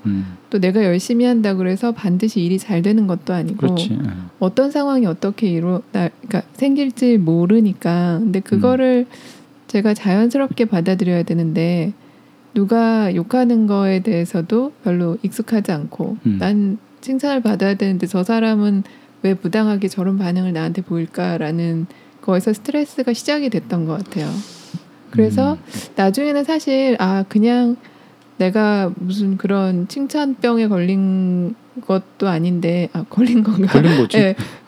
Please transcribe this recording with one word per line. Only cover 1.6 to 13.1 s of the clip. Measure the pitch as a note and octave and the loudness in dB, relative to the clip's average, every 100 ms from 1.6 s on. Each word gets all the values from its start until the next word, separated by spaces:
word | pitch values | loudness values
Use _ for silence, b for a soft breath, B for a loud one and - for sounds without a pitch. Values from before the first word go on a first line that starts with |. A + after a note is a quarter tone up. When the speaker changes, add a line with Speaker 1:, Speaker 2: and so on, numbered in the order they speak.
| F#3 | 0
Speaker 2:
해서 | F#3+ A#3+ | 0 -2
반드시 | A#3 G3 F3+ A3 G3+ | -2 0 0 0 0
일이 | E3+ F#3+ | 0 0
잘 | - E3+ | 0 0
되는 | F#3+ A3 G3 | 2 2 2
것도 | E3+ - | 0 -2
아니고 | F3+ D#3+ G#3+ | -4 -4 -2
Speaker 1:
그렇지. | - F3 F#3 - G#2 | -2 0 -2 -4 -4
아. | F2+ F2+ - | -8 -12 -4
Speaker 2:
어떤 | F#3 B3+ C#4 | -2 2 0
상황이 | D4 C#4+ C4+ G3+ | 0 0 2 0
어떻게 | D#3+ G3 G#3 G#3 | 0 -4 -2 -2
일어나-, | E3 F3 F3+ - | 0 0 -2 -2
그러니까 | G3+ E3+ - - F3+ - | -4 -4 -6 -6 -6 -6
생길지 | - C#4 C#4 C#4 - B3 A3+ | -2 0 2 0 0 2 4
모르니까. | E3 E3 F3 A3+ G#3+ - E3+ F3 F3 E3 | 4 2 4 4 2 0 -2 0 0 0
근데 | A3 F#3+ | 0 -2
Speaker 1:
음. | |
Speaker 2:
그거를 | - G#3 B3 B3+ B3+ B3 B3 B B B B - - | 0 2 2 4 4 2 0 B B B B -20 -4
제가 | G#3 G#3+ | 0 0
자연스럽게 | G#3 G3+ F#3+ A#3 C#4 C4+ - A3+ | 0 2 2 2 2 0 0 0
받아들여야 | F3+ F3 F#3 F3+ F3 | 0 0 0 2 0
되는데 | E3 E3+ E3 D#3+ E3+ F3 E3 - B B B B _ | 0 0 0 0 0 0 -2 -6 B B B B _
누가 | G#3 G3 A3+ A3+ A3 G3+ | -2 2 2 2 2 0